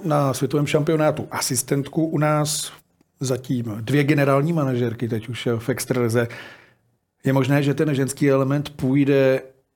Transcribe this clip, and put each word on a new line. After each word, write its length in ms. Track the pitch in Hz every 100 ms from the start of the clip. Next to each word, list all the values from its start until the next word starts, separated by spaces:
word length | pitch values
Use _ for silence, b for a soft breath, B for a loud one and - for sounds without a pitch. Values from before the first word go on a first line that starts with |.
na 300 | 165 147 139
světovém 340 | 123 135 147 147
šampionátu 600 | 151 151 156 151 151 -
asistentku, 720 | - - 127 - 139 135 160 160
u 120 | 160
nás 540 | 151 151 151 - - - _ _ _ -
zatím 460 | 127 123 - 127 117 107
dvě 220 | 113 143
generální 500 | 143 147 139 139 156
manažerky, 540 | 170 135 123 120 117 113
teď 220 | 113 113
už 180 | 113 123 117
v 120 | 127
extralize. 580 | 123 - 127 120 117 117 B B B B B _ _ _ _ 135
Je 80 |
možné, 300 | 135 123 143
že 100 | 143
ten 220 | 143 151 135
ženský 360 | 131 - 143
element 380 | 135 131 143 143
půjde 720 | - 131 143 139 139 135 131 - _ _